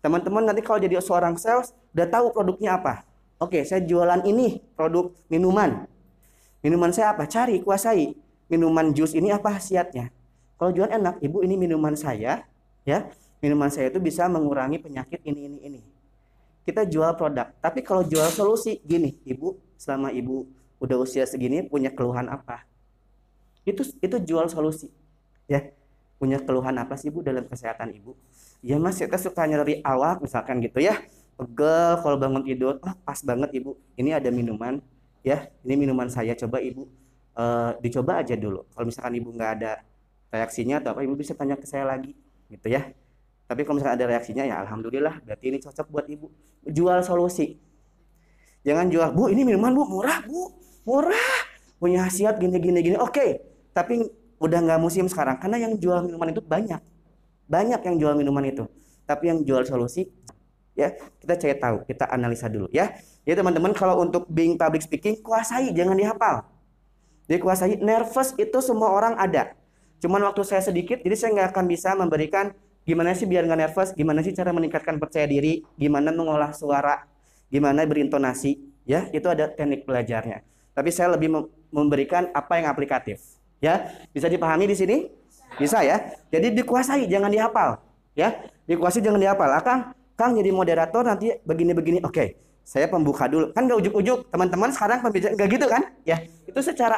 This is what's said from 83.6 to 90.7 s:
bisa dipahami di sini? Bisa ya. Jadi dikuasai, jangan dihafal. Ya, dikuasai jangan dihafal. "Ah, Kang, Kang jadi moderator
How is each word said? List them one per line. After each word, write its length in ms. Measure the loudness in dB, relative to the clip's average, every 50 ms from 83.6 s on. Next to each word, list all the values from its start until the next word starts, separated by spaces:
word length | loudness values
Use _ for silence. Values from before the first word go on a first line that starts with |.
| 0 2 2 2 -2 -6 -12 -16 -20 -10 _
bisa 160 | -2 0 0
dipahami 400 | 0 2 2 2 2 2 2 2
di 80 | 2 2
sini? 320 | 2 2 2 0 0 -4 -12 -20 _ _ _ _ -20 -20 -6 -2
Bisa 240 | 0 2 2 4 4
ya. 320 | 4 4 2 0 -6 -14 -18 _ _
Jadi 240 | 0 2 2 2 2
dikuasai, 480 | 0 0 2 0 0 2 2 0 0 2 2
jangan 160 | 2 2 2 2
dihafal. 560 | 2 2 2 2 2 2 2 2 0 -2 -8 _ _ _ _ _ _
Ya, 320 | 0 0 0 0 -4 -12 -18 _ _ _
dikuasai 400 | -2 -2 2 2 2 2 2 2
jangan 160 | 4 4 4
dihafal. 320 | 4 4 4 4 4 4
"Ah, 80 | 4 2
Kang, 320 | 2 2 2 2 0 -4 -12 _ _ _ _
Kang 240 | 0 2 2 2 4
jadi 160 | 2 2 2
moderator 480 | 2 2 2